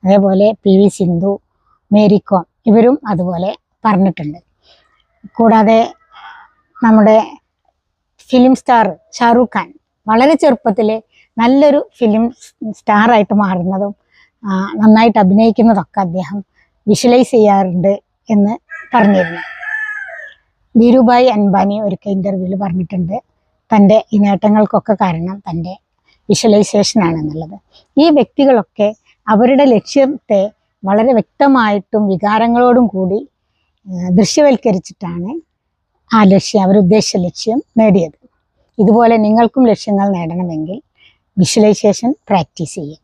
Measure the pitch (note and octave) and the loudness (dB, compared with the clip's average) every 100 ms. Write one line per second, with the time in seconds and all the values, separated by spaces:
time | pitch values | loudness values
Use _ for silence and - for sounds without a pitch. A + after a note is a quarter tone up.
0 | F#3+ G3+ G3 F#3+ G#3 A3 G3+ F#3+ G3+ - | 2 2 2 0 0 0 0 2 2 0
1 | F3+ E3+ F#3+ G3+ _ _ _ _ _ G#3 | -4 -2 -4 -6 _ _ _ _ _ 2
2 | G#3 G#3 - F#3+ E3 _ - G#3+ A#3 C#4 | 4 2 0 -4 -4 _ 0 2 4 0
3 | A3+ F3+ F3+ E3+ F#3 B3 _ _ A3 G3+ | -4 -6 -4 -6 -8 -10 _ _ -2 0
4 | F#3+ E3 D3+ D3 _ _ _ _ _ _ | 0 -2 -12 -14 _ _ _ _ _ _
5 | _ _ G3+ - A3+ A3 G#3+ A3+ A#3 - | _ _ -20 -2 2 2 2 2 0 -8
6 | _ - - - - _ _ - A3+ A3 | _ -20 -20 -20 -20 _ _ -4 2 4
7 | G#3 A3 - - _ _ _ _ _ _ | 4 2 0 -12 _ _ _ _ _ _
8 | _ _ _ B3+ B3+ C4 - A#3+ A3 D#3 | _ _ _ 2 2 2 0 0 0 -4
9 | _ - A#3+ A#3 B3+ G#3+ E3+ - _ _ | _ -4 0 2 0 -4 -8 -14 _ _
10 | - A3+ C4+ D#4+ D#4 A#3+ A#3 G3 G#3+ A3 | -4 0 2 2 2 0 -2 -2 -2 -4
11 | _ _ _ - A#3 C4+ D4 C#4+ - _ | _ _ _ -4 0 2 4 2 -2 _
12 | A3+ G#3+ A#3 - - _ A3 G#3 - G#3 | -2 0 -2 -6 -20 _ -14 -10 -2 0
13 | A3 A#3 G3+ G3+ G3+ F#3 F3 F#3+ G3+ G3+ | 2 2 2 -2 -2 -4 -4 -6 -8 -10
14 | _ _ _ _ G#3+ F#3+ G3 G#3+ A3 A3 | _ _ _ _ -8 -6 -6 0 2 4
15 | A#3 A3 F#3 G3+ A3+ G#3 A3+ G#3 - - | 2 2 2 2 2 2 2 0 -4 -6
16 | F#3+ F3 F3+ G3+ - _ _ _ - G#3 | -6 -6 -8 -12 -14 _ _ _ -4 0
17 | A#3+ A#3+ B3 B3 G#3 G3 F#3+ F3 G3 G3+ | 2 2 2 2 2 2 0 -2 -2 -2
18 | _ _ _ G#3+ G3+ A3+ _ - - B3 | _ _ _ 0 0 -4 _ -20 -4 0
19 | G3+ F#3+ E3+ E3+ - - - G#5+ G#5+ G#5 | 2 2 -2 -6 -14 -16 -12 -10 -10 -14
20 | G5 E5 C5 _ _ _ _ A#3 A#3 C4 | -16 -20 -20 _ _ _ _ 0 4 4
21 | A#3+ A#3+ B3+ G#3+ G3+ F#3+ G3 G#3 G#3 G3 | 4 2 2 0 0 0 -2 -4 -6 -8
22 | G#3 G3 F3+ F#3+ F#3 F#3+ G3 F3+ F3 F#3+ | -8 -6 -4 -6 -6 -6 -6 -6 -6 -6
23 | E3+ A3 _ _ _ _ _ - G3 G#3+ | -6 -8 _ _ _ _ _ 2 4 4
24 | - G#3+ G3+ G3 G#3+ G#3+ G#3+ G#3 - G3+ | 2 -2 0 0 0 0 0 -2 -2 -2
25 | F#3+ D#3+ E3+ G3 F3+ E3+ E3+ F#3+ _ _ | -2 -4 -8 -10 -10 -10 -10 -14 _ _
26 | _ _ - G#3 A#3 G#3 G3+ G#3 G3+ A#3 | _ _ -4 -2 2 2 0 -2 -2 -2
27 | E3+ E3 D3+ D3+ D#3+ G3 _ _ _ - | -2 -4 -6 -10 -14 -18 _ _ _ 0
28 | D#4+ D4 A#3 - C#4 B3 - - G#3 G#3+ | 2 2 0 0 2 2 -2 -4 -4 -4
29 | _ _ - G#3+ A#3+ C4+ C#4+ A3 - C#4+ | _ _ -2 2 4 4 4 2 0 0
30 | C4+ D4+ _ G3+ G3 _ _ _ F#3+ G3+ | 0 -2 _ -2 -2 _ _ _ -2 0
31 | A#3+ A#3 - _ C#4 C4+ G#3+ G#3 - A3 | 2 0 -2 _ 2 2 0 -2 -4 -4
32 | G#3 F#3 G#3 A3 A#3 A#3 B3 B3 A#3+ F#3+ | -2 -2 -2 -2 0 2 2 2 0 -2
33 | F#3 G3+ C#4+ _ _ _ _ _ G3 F3+ | -4 -4 -8 _ _ _ _ _ -14 -10
34 | F3+ F3+ F#3+ - D4 B3 A#3 F#3+ - - | -2 0 2 2 2 2 0 -4 -6 -14
35 | F3 E3+ F3+ E4 _ _ _ _ _ _ | -12 -10 -10 -12 _ _ _ _ _ _
36 | _ A3+ G3+ F#3+ - A3 F#3+ G#3 F#3 G#3+ | _ 2 4 2 0 -2 0 2 2 0
37 | - G3+ F3 - - A#3+ - - A3 F#3+ | 0 -6 -6 -8 -6 -6 -4 0 2 2
38 | E3 _ _ _ _ _ _ - G3+ A3+ | -2 _ _ _ _ _ _ -2 2 2
39 | A#3 A#3 G#3 A3 A#3 C4 B3 G3+ - G3+ | 2 2 0 0 0 2 0 0 -2 -2
40 | G3+ F#3 E3 F3 F3+ D#3+ D#3 G#3+ _ _ | -2 -4 -6 -6 -6 -8 -10 -12 _ _
41 | _ _ _ - F3+ - G#3+ G3+ G#3 G3 | _ _ _ -2 0 2 2 2 0 -2
42 | A#3+ D4+ _ G3 D#3 - D#3+ - D3 D#3 | -4 -6 _ -4 -4 -10 -12 -10 -14 -16